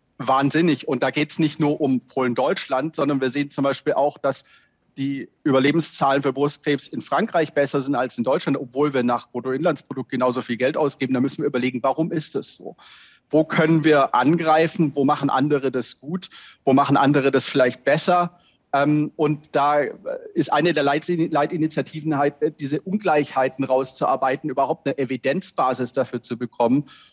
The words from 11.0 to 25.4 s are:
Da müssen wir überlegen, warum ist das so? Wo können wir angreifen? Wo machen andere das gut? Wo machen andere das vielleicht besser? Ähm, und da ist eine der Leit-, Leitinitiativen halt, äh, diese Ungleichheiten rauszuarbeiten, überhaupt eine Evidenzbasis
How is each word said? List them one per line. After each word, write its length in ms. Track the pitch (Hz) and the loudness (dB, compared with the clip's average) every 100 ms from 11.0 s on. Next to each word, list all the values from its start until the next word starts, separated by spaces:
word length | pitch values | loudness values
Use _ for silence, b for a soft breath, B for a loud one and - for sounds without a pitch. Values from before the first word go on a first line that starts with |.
| 131 | -2
Da 60 | 135 | 0
müssen 220 | 135 147 | 0 -2
wir 40 | 147 | -4
überlegen, 340 | 127 127 123 | -2 -2 -2
warum 280 | 135 135 165 | -2 -2 -2
ist 240 | 165 - | -4 -6
das 220 | - - - | -8 -8 -12
so? 200 | - - B B B B _ | -16 -20 B B B B _
Wo 140 | 151 | 0
können 400 | 156 - 160 165 | 2 2 4 4
wir 320 | 156 147 135 120 | 4 4 4 2
angreifen? 720 | 131 165 160 156 165 - 151 143 | 4 2 4 4 2 0 0 2
Wo 80 | |
machen 260 | 139 147 143 | 0 2 0
andere 400 | 131 147 143 135 | 0 2 0 0
das 300 | 127 - - | -4 -6 -12
gut? 280 | 139 180 - B B B | -10 -8 -10 B B B
Wo 80 | - | 2
machen 240 | 135 139 135 | 4 6 4
andere 340 | 135 143 135 | 4 4 4
das 180 | 131 - | 2 2
vielleicht 360 | 139 127 - | 2 2 2
besser? 560 | - 151 - 175 175 _ b b _ | 0 0 2 2 0 _ b b _
Ähm, 400 | 143 143 151 151 | 0 2 2 0
und 400 | - 151 151 - | -2 -2 -2 -4
da 240 | 147 143 147 131 - - - - | 0 2 2 0 -6 -10 -10 -6
ist 180 | - 139 | -2 0
eine 200 | 147 170 | 0 0
der 100 | 151 | 2
Leit-, 260 | 143 151 165 | 0 0 -2
Leitinitiativen 1120 | 175 160 156 151 165 156 - 131 156 156 139 | -2 0 0 0 -2 -2 -4 -6 -6 -4 0
halt, 240 | 147 - | 0 0
äh, 80 | 156 | -4
diese 300 | 151 139 151 | -4 -6 -6
Ungleichheiten 840 | 190 208 190 151 143 131 135 - | -4 -2 2 2 2 0 -2 -2
rauszuarbeiten, 840 | 135 131 135 - 127 135 135 135 151 | 0 0 0 -2 -2 0 0 -2 -4
überhaupt 380 | 131 135 165 - | -2 -2 -2 -4
eine 100 | 135 | -4
Evidenzbasis 920 | 131 131 135 170 | -4 -4 -2 -4